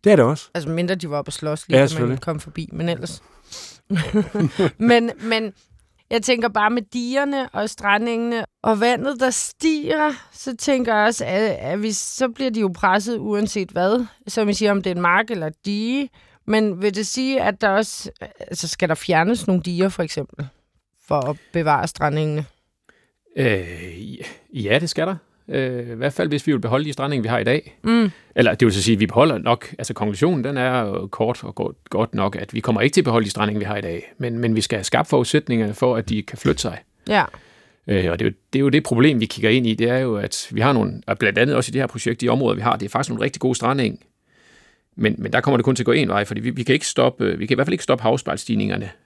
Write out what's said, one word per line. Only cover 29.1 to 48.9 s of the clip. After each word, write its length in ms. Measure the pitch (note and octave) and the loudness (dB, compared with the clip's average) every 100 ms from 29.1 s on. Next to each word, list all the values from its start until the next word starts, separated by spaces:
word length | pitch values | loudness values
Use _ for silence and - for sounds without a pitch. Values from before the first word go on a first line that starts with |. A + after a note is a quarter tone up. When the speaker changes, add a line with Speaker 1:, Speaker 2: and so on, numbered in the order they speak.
| A#2 D#3 A2+ | 4 4 4
Speaker 3:
nok, 300 | A2+ A#2+ - - | 0 0 -2 -12
altså 160 | A#2 | -10
konklusionen, 500 | A2 G#2+ G2 D#3 E3 | -4 -4 2 2 2
den 140 | B2 C#3 | -2 0
er 220 | B2+ B2+ | 0 0
jo 260 | G#2 F#2 G2 | -2 -4 -6
kort 360 | - A2+ B2 | -2 -2 -2
og 120 | F#2+ - | -10 -6
godt, 200 | - - - | -6 -6 -6
godt 240 | - A#2 - | -2 0 0
nok, 200 | G2 F2 | -2 -4
at 180 | G2+ | -6
vi 60 | A#2 | -4
kommer 220 | G#2+ G#2+ | -2 2
ikke 120 | B2+ | 4
til 80 | F#3+ | 2
at 40 | C3+ | 2
beholde 200 | A#2 G#2 | 2 0
de 40 | |
strandenge, 300 | G#2+ G#2 G#2 | -2 -2 -2
vi 60 | G2+ | -4
har 120 | G#2 | -4
i 40 | |
dag. 320 | G2 F2 - - | -6 -8 -10 -10
Men, 220 | B2 A#2 | -6 -2
men 160 | A#2+ A2 | 2 2
vi 60 | |
skal 160 | - A2 | 0 -4
have 60 | |
skabt 240 | G2 B2+ D#3 | 0 -2 2
forudsætningerne 680 | C#3 A#2+ D3 - A#2 G#2+ | 2 2 0 0 0 0
for, 220 | G#2 B2+ A2+ | 0 0 0
at 120 | A2 | -2
de 140 | A2 | -4
kan 140 | - - | -4 -2
flytte 240 | C#3 E3 | 0 0
sig. 160 | A2 E2 _ _ - | -4 -8 _ _ 0
Speaker 2:
Ja. 160 | G#3 - - - _ _ _ - | 2 2 -6 -20 _ _ _ -2
Speaker 3:
Øh, 240 | G2 F2+ | 0 2
og 80 | E2+ | 0
det 60 | A2 | -2
er 40 | |
jo, 40 | - _ | -2 _
det 60 | C3 | 0
er 40 | |
jo 60 | C#3 | 4
det 140 | D3 | 2
problem, 360 | D#3 A#2 C#3+ B2+ | 2 4 4 4
vi 60 | G#2+ | -2
kigger 240 | - A2 | 0 2
ind 180 | B2+ A#2 | 4 2
i, 60 | A2 | 0
det 140 | A#2 | 2
er 80 | B2+ | 2
jo, 180 | C3 G#2 | 0 -2
at 300 | G#2 - - | -4 -8 -6
vi 100 | G#2 | 0
har 120 | A#2+ | 2
nogle, 280 | C3 G2+ - - | 2 0 -4 -6
og 100 | G#2 | 0
blandt 200 | G#2 G2+ | 2 4
andet 160 | B2+ C3 | 2 2
også 140 | B2 | 0
i 40 | |
det 80 | C3 | -2
her 60 | B2+ | -4
projekt, 340 | A#2 - A#2 | -4 -4 -2
de 80 | A#2+ | 0
områder, 260 | B2 A#2+ G2+ | 2 2 0
vi 60 | |
har, 140 | A#2 A#2 | 0 -2
det 100 | G2 | -2
er 40 | |
faktisk 200 | A#2 C#3+ | -4 -4
nogle 140 | A2+ | -2
rigtig 160 | C3 - | -4 -2
gode 160 | C3 B2 | -2 0
strandenge. 420 | A#2+ C#3 A2+ - _ _ _ _ _ _ _ _ _ - | 0 2 0 -2 _ _ _ _ _ _ _ _ _ -2
Men, 200 | G#2+ - | 0 0
men 160 | G#2 | -2
der 80 | B2 | 0
kommer 160 | C#3 B2+ | 2 2
det 80 | A#2 | 2
kun 100 | B2+ | 2
til 80 | |
at 20 | A#2 | 2
gå 80 | |
én 140 | C3 A#2+ | 2 2
vej, 180 | G2 G2+ | 0 -2
fordi 160 | G#2+ | -4
vi, 80 | A#2 | -6
vi 140 | C3 | -4
kan 100 | A#2 | 0
ikke 140 | C#3+ - | 0 0
stoppe, 500 | - B2+ - G#2+ D#2+ | 2 2 2 -2 -2
vi 80 | G2+ | -2
kan 100 | B2+ | 0
i 0 | |
hvert 120 | C#3+ | 0
fald 60 | |
ikke 100 | F#3 | -2
stoppe 180 | - B2+ | 0 0
havspejlsstigningerne. 880 | A2+ C3+ - - - G#2+ G#2 G2 G2+ | 2 0 -2 -6 -2 -2 0 -4 -6